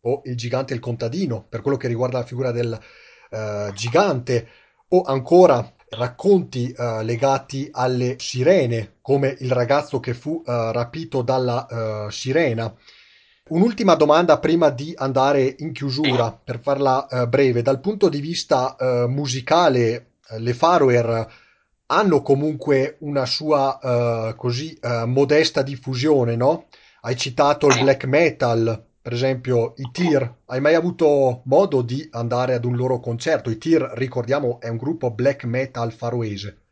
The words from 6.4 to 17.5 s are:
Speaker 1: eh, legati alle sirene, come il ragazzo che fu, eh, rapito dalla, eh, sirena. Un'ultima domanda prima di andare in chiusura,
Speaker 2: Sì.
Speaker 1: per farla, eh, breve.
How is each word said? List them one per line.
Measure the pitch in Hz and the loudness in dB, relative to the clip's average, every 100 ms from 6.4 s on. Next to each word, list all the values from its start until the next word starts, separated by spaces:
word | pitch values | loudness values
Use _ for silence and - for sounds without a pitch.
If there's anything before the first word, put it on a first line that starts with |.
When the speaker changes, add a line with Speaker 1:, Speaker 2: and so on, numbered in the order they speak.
| 135 127 123 | 2 -6 -6
Speaker 1:
eh, | 123 120 110 | -4 -6 -4
legati | 113 120 135 135 - 135 143 | -4 0 0 0 -2 -10 -8
alle | - 127 127 123 123 | -2 -2 0 -2 -4
sirene, | - 123 131 190 127 120 104 _ | -8 -2 4 4 2 -2 -6 _
come | - 139 135 135 | -2 0 0 -4
il | 127 | -4
ragazzo | 123 120 143 143 131 | -2 2 0 0 -6
che | 131 | -4
fu, | 120 147 165 - | -8 -6 -8 -4
eh, | 120 113 | -4 -2
rapito | 117 120 160 165 139 | -4 -6 -8 -6 -6
dalla, | 120 131 127 120 123 | -2 0 0 -4 -6
eh, | 120 110 107 104 | -8 -6 -6 -10
sirena. | - 127 143 160 113 113 - - - _ _ _ _ _ | -10 -2 0 0 0 -6 -10 -20 -20 _ _ _ _ _
Un'ultima | 160 226 214 202 165 | 2 2 2 2 4
domanda | 151 151 175 147 | 6 4 6 2
prima | 156 165 156 | 4 4 2
di | 127 151 170 | 0 -10 -6
andare | 135 131 135 143 131 135 | -2 0 2 2 0 -2
in | 151 | -10
chiusura, | 127 139 131 151 123 113 | -8 -6 -2 0 0 -2
Speaker 2:
Sì. | - - | -4 -12
Speaker 1:
per | 117 | -8
farla, | - 139 139 131 - | -2 0 2 2 0
eh, | 123 120 | -2 0
breve. | 131 135 | 2 4